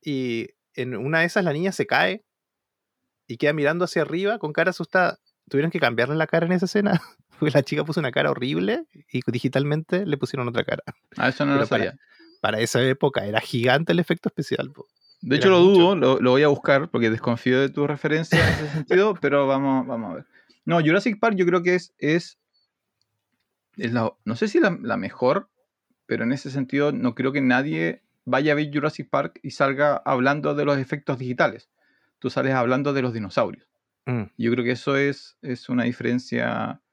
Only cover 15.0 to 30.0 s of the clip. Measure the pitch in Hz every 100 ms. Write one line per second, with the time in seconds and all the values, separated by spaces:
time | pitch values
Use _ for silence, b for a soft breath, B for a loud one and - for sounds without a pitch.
15 | _ _ 117 147 196 185 175 196 175 196
16 | 131 131 123 131 151 143 - 139 156 123
17 | 117 110 - 117 - 127 139 147 143 147
18 | 156 156 160 160 - 147 151 156 139 180
19 | 208 185 143 143 139 135 139 135 127 120
20 | 107 80 - b b b - 170 156 175
21 | 220 208 233 202 175 180 175 180 - _
22 | 143 165 - - _ _ _ _ _ _
23 | _ _ _ _ _ _ _ - 117 120
24 | 110 - - 120 220 330 262 170 117 107
25 | 92 - 127 147 - _ _ _ _ _
26 | _ 117 117 135 - 139 131 139 143 139
27 | 123 120 127 143 131 123 143 160 165 -
28 | _ _ - 131 151 147 151 147 147 -
29 | - 135 143 - 139 - 139 135 147 143